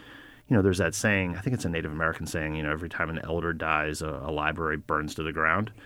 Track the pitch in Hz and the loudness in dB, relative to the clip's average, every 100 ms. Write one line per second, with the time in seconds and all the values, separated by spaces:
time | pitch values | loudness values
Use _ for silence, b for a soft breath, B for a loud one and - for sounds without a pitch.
0 | B B B B - 120 95 90 85 87 | B B B B 2 4 6 4 2 2
1 | 113 101 90 85 101 123 - 82 80 76 | 2 2 2 -2 -2 -2 -2 -2 -4 0
2 | 80 82 82 85 78 78 76 78 85 - | 0 0 -4 -4 -2 -2 -2 -2 -4 -4
3 | 82 80 - 82 82 82 80 78 78 78 | -4 -4 -2 -2 -2 -2 0 0 0 -2
4 | 78 69 69 76 76 80 80 78 - 78 | -4 -4 -4 0 0 0 0 0 0 0
5 | 76 - 80 80 80 85 110 - | 0 -4 -4 2 4 4 0 -6